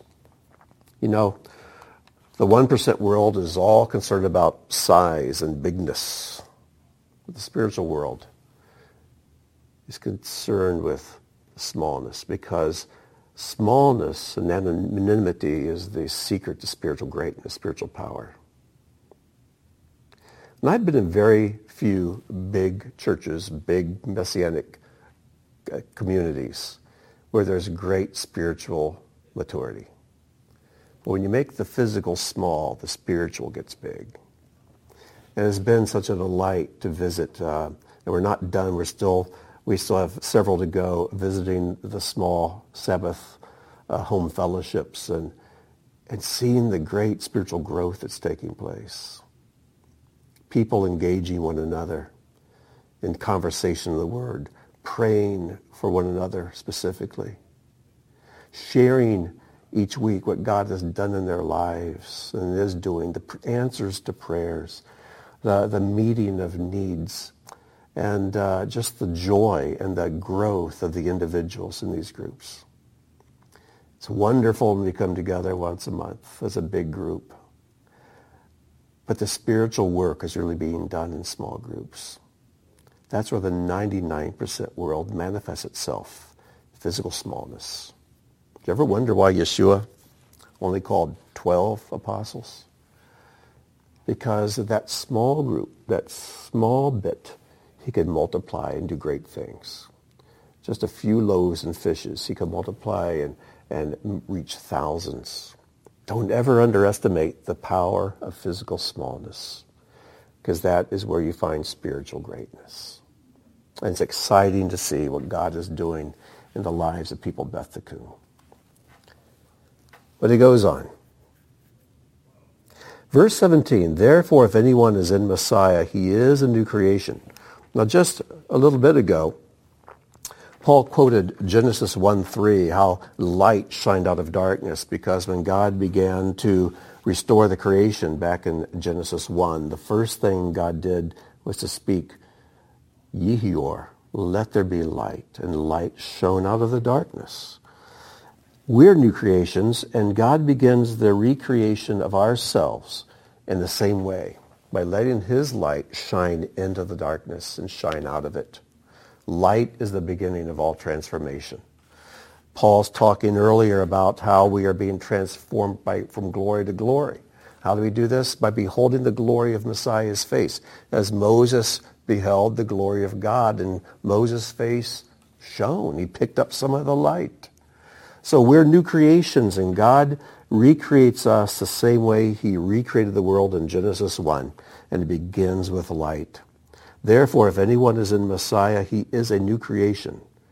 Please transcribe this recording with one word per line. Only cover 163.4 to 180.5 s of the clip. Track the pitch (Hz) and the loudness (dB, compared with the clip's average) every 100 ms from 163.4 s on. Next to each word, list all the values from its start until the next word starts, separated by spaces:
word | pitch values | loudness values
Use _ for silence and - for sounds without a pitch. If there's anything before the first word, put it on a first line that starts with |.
| 104 113 110 98 | 6 6 4 2
about | 90 95 95 - | 0 2 2 2
how | 104 98 101 | 4 6 6
we | 98 | 4
are | 98 | 0
being | 90 98 95 | 0 -2 -4
transformed | - 101 95 - - 101 101 98 | -2 -2 -2 -8 -6 -2 -2 -4
by, | - 95 | -4 -6
from | - - 98 | -6 -8 -6
glory | 98 98 104 | -4 -2 -2
to | 101 | -4
glory. | 95 110 139 139 - _ _ - - | -4 0 0 -2 -8 _ _ -20 -8
How | 92 | -2
do | 104 | 0
we | 110 | 0
do | 107 117 | 0 0
this? | 127 127 | 0 -2
By | - 110 | -2 -2
beholding | 110 98 - 123 131 | 0 -2 2 2 4
the | 127 | 0
glory | 107 117 120 120 | 0 0 2 2
of | 110 113 | -2 -4
Messiah's | 110 127 110 110 101 | -4 -2 0 -2 -4
face. | - 131 98 - - - - | -2 -2 -2 -4 -16 -20 -4
As | - 104 | -2 0
Moses | 104 104 117 123 123 110 - - _ - | 2 4 6 6 4 0 -4 -10 _ -2
beheld | 104 98 98 110 113 | 0 2 4 2 0
the | |
glory | 104 98 98 101 | -4 -2 -2 0
of | 98 104 | -4 -4
God, | 104 123 113 107 | -2 2 2 0
and | 92 92 - - | -4 -6 -10 -8
Moses' | 104 101 117 117 110 | 0 2 2 -2 -8
face | - 117 120 117 - - _ _ _ | -4 -2 -2 -4 -12 -18 _ _ _
shone. | - - 107 180 - 73 | -14 -4 -2 -2 -4 -4
He | 87 | -6
picked | - 131 - | -4 -2 0
up | - | -2
some | - 135 | -2 -2
of | 139 139 | -2 0
the | 143 | 2
light. | 147 170 - - - _ _ _ - - - - | 2 0 -6 -10 -20 _ _ _ -20 -20 -20 -14
So | - 147 | 4 6
we're | 120 151 | 10 10
new | 151 170 | 10 6
creations, | 170 160 151 170 170 135 107 92 | 6 6 8 6 6 2 2 2
and | 92 92 | 0 4
God | 110 139 143 143 - - - | 6 6 4 0 -10 -18 -2